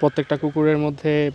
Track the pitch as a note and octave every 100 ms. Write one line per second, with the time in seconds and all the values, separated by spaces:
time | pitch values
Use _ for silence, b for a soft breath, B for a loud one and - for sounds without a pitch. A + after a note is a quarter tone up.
0 | D3 - C#3+ C#3+ D3+ D3+ D3+ D3+ D3+ C#3+
1 | D#3 D3+ D3